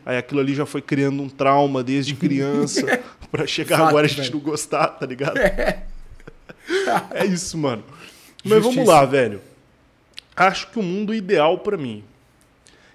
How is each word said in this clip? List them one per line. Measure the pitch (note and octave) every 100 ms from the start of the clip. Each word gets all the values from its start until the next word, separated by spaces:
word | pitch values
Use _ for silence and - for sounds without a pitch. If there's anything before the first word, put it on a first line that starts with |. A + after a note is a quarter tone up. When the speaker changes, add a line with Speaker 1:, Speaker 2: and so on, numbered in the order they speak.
| -
Speaker 1:
Aí | B2
aquilo | - C#3+
ali | C4 C#3
já | D3
foi | D3
criando | - C#3 C#3 C#3
um | C#3
trauma | C3 C3+ C#3 C#3+ C3
desde | B2 C#3 C3+ C#3+
Speaker 2:
<laughs> |
Speaker 1:
criança, | E3+ C#3 C#3 C#3+ C#3+ - - B3 - - -
pra | - C#3+
chegar | - D3+ D#3
Speaker 2:
Fato, | D#3+
Speaker 1:
agora | D3 D3+
a |
gente | C3+
Speaker 2:
velho. | C3 D3
Speaker 1:
não |
gostar, | C#3+ D3+ - D3+ E3
tá | - C3+
ligado? | D#3 C#3 C4+
Speaker 2:
É. | A3 - G#3+ - - - - - - - - - - F#4 G4 G#3 -
Speaker 1:
É | - G3
isso, | F3 - E3
mano. | C#3+ A2+ - - - - - _
Mas | F#3+ G#3+
vamos | A3 B3+
Speaker 2:
Justiça. | A#3
Speaker 1:
lá, | D#3+ C3+
velho. | C3+ A#2 G2+ - _ _ _ _ _ _ - - -
Acho | F#3+ F#3 -
que | A#3
o |
mundo | F3+ F#3+ G#3
ideal | A3 F#3 F3+ D3+ F3+
pra | F#3 G3
mim, | C3 G#2+ G#2+ _ _ _ _ _ _ _ _